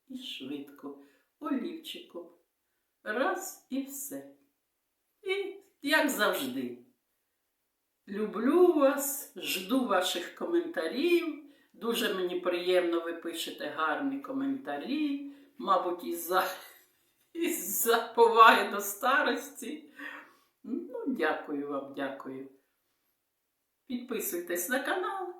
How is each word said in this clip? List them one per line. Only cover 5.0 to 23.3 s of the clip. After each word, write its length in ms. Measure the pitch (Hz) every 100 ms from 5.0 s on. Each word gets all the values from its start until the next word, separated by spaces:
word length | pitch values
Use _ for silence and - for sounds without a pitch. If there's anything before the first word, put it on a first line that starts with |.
| _ _
І, 340 | 381 392 381 - - _
як 260 | 190 214 196
завжди, 680 | - 202 180 131 131 120 120 - _ _ _ _ _ _ _ _ _ _ _ -
люблю 640 | 202 208 185 247 349 349
вас, 600 | 302 269 277 - - - 185
жду 500 | 151 190 190 262 220
ваших 480 | 185 185 180 -
коментарів. 1080 | - 170 170 160 175 160 247 339 339 330 294 - - _
Дуже 420 | - 233 - 202
мені 260 | 190 180 180
приємно, 600 | 180 175 180 180 170 170
ви 120 | 165
пишете 540 | 165 165 - - - 147 151
гарні 440 | 160 143 139 139
коментарі. 1120 | - 135 139 127 143 143 190 302 294 277 - - - -
Мабуть, 460 | 180 180 175 175
із-за, 400 | 170 170 165 165 - - - - _
<laughs> 420 | _ _ _ _
із-за 800 | 339 330 - - - 233 233 - -
поваги 540 | 226 226 220 202 202
до 100 | 202
старості. 1040 | - - 254 285 269 277 - - 220 - - - 277 - - _ _ _
Ну, 400 | - 277 - 480 302
дякую 600 | 202 156 151 - 143 139
вам, 260 | 135 - 143
дякую. 520 | 139 139 135 131 135 - _ _ _ _ _ _ _